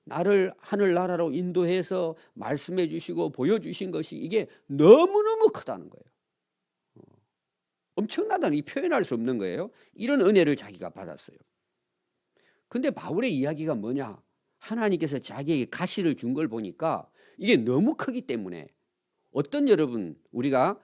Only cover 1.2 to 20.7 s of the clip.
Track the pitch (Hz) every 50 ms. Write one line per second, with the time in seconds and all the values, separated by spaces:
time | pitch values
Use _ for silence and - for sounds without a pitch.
1.2 | 170 156 131 175 180 180 165 180 175 170 185 185 165 - 185 180 175 160 160 -
2.2 | - _ - - 107 113 147 139 - - 180 185 175 151 156 165 - - 170 170
3.2 | 165 160 - - 127 170 226 220 - - 180 - 196 185 160 156 156 - - -
4.2 | - 165 208 214 160 - - _ _ - 143 143 151 185 240 302 349 392 392 415
5.2 | 427 440 453 440 440 - - - - - 107 87 76 - - - - _ _ _
6.2 | _ _ _ _ _ _ _ _ _ _ _ _ _ _ _ - - - _ _
7.2 | _ _ _ _ _ _ _ _ _ _ _ _ _ _ _ - 214 - - 311
8.2 | 415 440 392 359 320 175 147 151 147 - - 277 330 339 311 240 175 - 127 113
9.2 | 117 127 127 110 95 90 87 - 185 240 - _ _ _ _ - 214 254 285 262
10.2 | 180 196 214 190 165 147 143 - - - 92 87 90 85 - 95 95 82 76 -
11.2 | - - - _ _ _ _ _ _ _ _ _ _ _ _ _ _ _ _ _
12.2 | _ _ _ _ _ _ _ _ _ _ - 247 285 285 - - - - 151 196
13.2 | 262 247 160 131 135 147 160 147 156 160 143 107 101 117 131 143 131 107 98 -
14.2 | _ _ _ _ _ _ _ _ - - 220 233 220 208 185 165 160 139 139 123
15.2 | - - - 139 139 156 165 135 117 - - - 180 180 - 214 175 160 131 -
16.2 | 117 120 135 151 160 127 110 113 107 90 - - 160 160 127 85 - _ _ _
17.2 | _ _ _ - - 214 220 127 110 120 123 143 208 285 320 - - 269 233 247
18.2 | - - 123 110 95 92 87 82 76 - _ _ _ _ _ _ _ _ _ _
19.2 | _ _ - 135 147 - - 294 285 262 202 160 156 127 120 110 92 80 76 -
20.2 | _ _ - 120 123 143 135 127 143 180